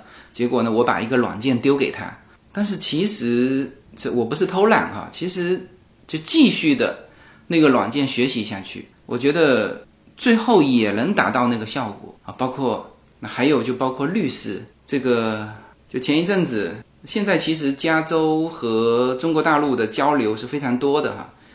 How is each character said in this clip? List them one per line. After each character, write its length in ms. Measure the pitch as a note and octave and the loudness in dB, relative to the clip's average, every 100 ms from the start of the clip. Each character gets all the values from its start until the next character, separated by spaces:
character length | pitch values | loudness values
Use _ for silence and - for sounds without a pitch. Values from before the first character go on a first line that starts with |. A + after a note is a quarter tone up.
| - - - | -16 -20 -18
结 140 | - A#2+ | -4 -2
果 140 | B2 | 0
呢， 60 | A2+ | 0
我 120 | A2 | 2
把 160 | A#2+ F2+ | 2 0
一 80 | A2+ | 0
个 80 | B2+ | 0
软 240 | G#2+ F#2 | 0 -2
件 180 | C3 A#2+ | -2 2
丢 180 | C3+ C#3 | 2 2
给 120 | B2 | 0
他。 200 | - F2+ - - _ _ | -4 -12 -14 -20 _ _
但 140 | G3 G3+ | -4 -4
是 100 | F#3 | -4
其 320 | - D3+ G#3 | -4 -2 -2
实 640 | G#3+ A#2+ A#2+ B2+ C3+ C#3 - - - | -2 0 0 2 0 -4 -12 -20 -10
这， 160 | C#3 | -4
我 140 | A#2+ A2+ | -2 -2
不 100 | D#3 | 0
是 100 | F3+ | 0
偷 200 | F#3 G#3+ | 2 4
懒 280 | F#3 - | 4 2
哈， 140 | G#2 - | -8 -12
其 180 | - F3+ | -8 -8
实 360 | F3+ F3 F#3 - - _ _ - | -4 -2 -2 -6 -20 _ _ -10
就 120 | D#3 | -8
继 300 | - E4 B3+ | 0 6 6
续 260 | - D#3+ B2+ | 6 2 2
的 320 | A2 - - - - - - | 0 -2 -16 -20 -20 -20 -2
那 120 | E3 | 4
个 100 | D3+ | 6
软 200 | B2 G2+ | 4 0
件 160 | C#3 C3+ | -2 -2
学 200 | A#2+ C3+ | 0 0
习 160 | A#2+ | -2
下 160 | G2+ G2 | -6 -8
去， 260 | G2 - - _ - | -10 -14 -16 _ -8
我 120 | B2 | -2
觉 140 | C3+ | 0
得 540 | D#3+ D3+ A#2+ G2 - - _ _ - | 4 4 4 0 -6 -16 _ _ -4
最 180 | B3 A3+ | 2 2
后 280 | B3+ G#3 | 6 4
也 280 | C#3+ A#2+ G#2+ | 6 4 2
能 200 | G2+ D3 | 0 0
达 160 | G3+ G2 | 0 0
到 180 | B2 A#2+ | 2 0
那 100 | A2+ | -2
个 80 | G#2+ | -4
效 260 | C#3+ A2+ G2 | -6 -8 -10
果 140 | - - | -18 -20
啊。 100 | - - | -16 -6
包 120 | B2+ | -6
括， 500 | C3+ B2+ G2+ - - _ - | -2 -2 -2 -8 -20 _ -16
那 100 | G#2+ | -12
还 160 | - C#3+ | 0 2
有 160 | C#3 | 2
就 140 | A#2 A#2 | 0 -2
包 160 | C3 | -4
括 160 | B2+ C#3+ | -2 -4
律 200 | G#3 C#3 | -2 -2
师， 380 | - G#2+ F#2 A2+ _ - | -4 -6 -8 -12 _ -6
这 120 | C#3 | -4
个， 480 | B2 A#2 A2 G#2+ G#2+ A2 - _ _ | 0 0 0 -4 -8 -14 -20 _ _
就 120 | B2+ | -8
前 180 | C3+ D3+ | 0 0
一 80 | F3 | 2
阵 180 | F#3+ | 0
子， 320 | D3+ A2 F2 A2 - _ - | 0 -2 -4 -8 -16 _ -8
现 180 | G#3+ | -4
在 140 | G3+ D#3+ | 0 0
其 160 | D#3+ | 0
实 180 | D#3+ C#3 | -2 -2
加 300 | C#3 E3 D#3+ | -2 0 0
州 480 | D#3+ E3 D#3 D#3 E3 | 0 0 2 0 -2
和 640 | D#3+ A#2 A2 A#2 A#2+ B2+ C3 | -4 -2 0 2 2 2 0
中 120 | E3 | 0
国 120 | D#3 | 2
大 160 | D#3+ D3 | 2 2
陆 160 | D3 A#2+ | 2 0
的 100 | A2 | 0
交 300 | C#3+ C#3+ D3 | 0 0 2
流 200 | G#2+ A2+ | 0 -2
是 120 | B2 | -6
非 120 | D3 | -6
常 200 | C3+ B2 | -2 -2
多 200 | C#3 D3 | 0 0
的 160 | C3 G2+ | -2 -6
哈， 140 | - - - | -14 -20 -20